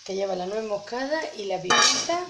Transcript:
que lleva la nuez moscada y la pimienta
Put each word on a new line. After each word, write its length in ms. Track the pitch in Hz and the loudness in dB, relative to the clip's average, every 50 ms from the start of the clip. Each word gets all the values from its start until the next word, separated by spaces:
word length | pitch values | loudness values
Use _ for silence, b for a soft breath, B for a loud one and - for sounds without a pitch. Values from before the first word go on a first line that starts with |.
| - | -8
que 100 | - 190 | -4 -2
lleva 200 | 190 196 190 185 | -2 0 0 0
la 120 | 180 180 | -2 -2
nuez 180 | 190 208 220 220 | -2 -2 -2 -2
moscada 560 | 214 202 202 - - 233 247 269 277 302 320 311 302 - | -2 -4 -4 -4 -6 -4 -4 0 0 0 0 -2 -4 -8
y 100 | 208 202 | -8 -4
la 160 | 196 185 180 | -4 -2 -2
pimienta 680 | 165 185 - - - - - - - - 339 349 359 | 2 2 4 6 6 6 4 2 0 0 0 0 -2